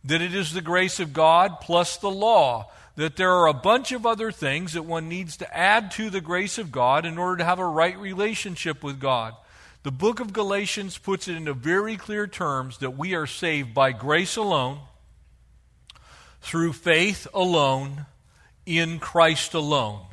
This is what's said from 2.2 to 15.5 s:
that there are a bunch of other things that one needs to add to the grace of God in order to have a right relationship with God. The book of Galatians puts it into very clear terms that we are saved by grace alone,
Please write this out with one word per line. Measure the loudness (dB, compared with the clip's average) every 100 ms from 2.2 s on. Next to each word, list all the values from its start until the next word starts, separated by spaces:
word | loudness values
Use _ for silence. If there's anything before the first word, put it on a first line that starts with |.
| 4 6 6 0 -8 -20 -18 -6
that | -6 0
there | 2
are | 6 6
a |
bunch | 4 4 2 2
of | -2
other | -2 0 -4
things | -4 -4 -2 -4
that | -8
one | -4 -6 -6
needs | -8 -10 -12
to | -10 2
add | 4 4 2
to | -6 -6
the | -6
grace | -2 -2 -2 -6
of | -6
God | 2 4 4
in | 0 -4
order | -4 0
to |
have | 0 0
a |
right | 0 2 2 0
relationship | -8 -2 -2 -2 -8 -6 -6 -6
with | -8 -4
God. | 0 0 -2 -12 _ -20 -20 -10
The | -8
book | 0 0 0
of | -6
Galatians | -4 -2 -2 -2 -6 -8 -10
puts | -6 -6 -4
it |
into | -8 -6
very | -4 0 0 0 -6
clear | -6 -6
terms | -6 -4 -4 -2 -6 -6
that | -8
we | -6 -4
are | -2 -4
saved | -4 -2 -2 -2
by | 2 2
grace | 2 0 2 2 -2
alone, | 0 0 0 -6 -18 _ _ -20 _ _ _